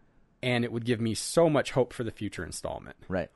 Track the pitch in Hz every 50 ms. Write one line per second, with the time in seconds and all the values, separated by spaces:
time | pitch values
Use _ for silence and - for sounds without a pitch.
0 | _ _ _ _ _ _ _ _ - 123 123 120 120 117 - 120 117 120 120 107
1 | 117 113 104 - - - - 165 170 160 147 131 - - - 135 120 - - -
2 | 117 110 - - 107 98 - - 85 82 82 - - - - - 50 - - -
3 | - - 92 90 80 - _